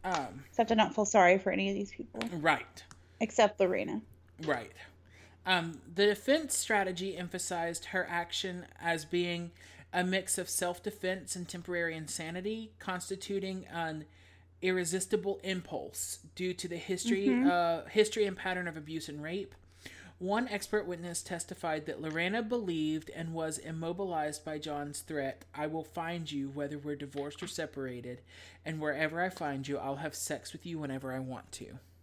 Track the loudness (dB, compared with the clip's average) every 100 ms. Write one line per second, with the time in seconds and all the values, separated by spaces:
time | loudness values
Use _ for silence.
0 | 0 -2 -2 -8 -8 2 4 6 6 4
1 | 6 10 10 8 4 0 0 0 -4 -8
2 | -10 -6 -4 2 4 4 2 -16 -18 -20
3 | -20 -4 -2 6 6 8 4 4 0 -4
4 | -6 -20 -20 -8 -2 -2 -2 -14 -20 -20
5 | -20 -20 -20 -10 2 2 2 -6 -8 4
6 | 4 4 4 2 4 -2 2 4 4 0
7 | -4 -4 -6 -6 -4 -2 -2 -4 -4 -2
8 | 0 -2 -2 -4 -4 -6 -12 -6 -2 0
9 | 0 0 2 -2 -6 -12 -20 -20 -4 0
10 | 2 2 0 -2 0 0 0 -2 -6 -2
11 | -2 -2 -4 -8 -6 -8 -4 0 0 -2
12 | -6 -6 -4 -4 -4 -4 -6 -10 -6 -4
13 | -4 -6 -2 -2 -2 -6 -6 -4 -2 -4
14 | -10 -18 -20 -20 -20 -2 2 4 2 0
15 | 2 2 2 -2 -2 -2 -2 -6 -6 -6
16 | -8 -8 -12 -4 -2 -2 -4 -6 -2 -2
17 | 4 4 6 6 6 6 6 2 2 6
18 | 6 6 2 2 -2 -2 -2 -6 -6 -6
19 | -6 -6 -4 -4 -6 -12 -20 -20 -18 -18
20 | -20 -6 0 2 2 -2 0 0 0 -4
21 | -4 -6 -4 -6 -6 -6 -2 -2 -2 -4
22 | -2 0 2 0 0 -2 0 0 2 0
23 | -4 -8 -6 -2 -2 -4 -6 -4 -2 -2
24 | -2 0 -2 -2 -6 -6 -4 -4 -4 -8
25 | -4 -2 -2 -4 -12 -4 -2 -2 -6 -6
26 | -4 -4 -4 -4 -4 -4 -4 -4 -4 -6
27 | -4 -4 -6 -6 -8 -6 -6 -4 -6 -6
28 | -8 -12 -14 -20 -20 -12 -8 -2 0 2
29 | 2 2 0 0 -2 -2 -2 -2 -2 -2
30 | -4 -4 -4 -4 -6 -12 -8 -6 -4 -4
31 | -4 -4 -4 -8 -10 -14 -12 -14 -18 -20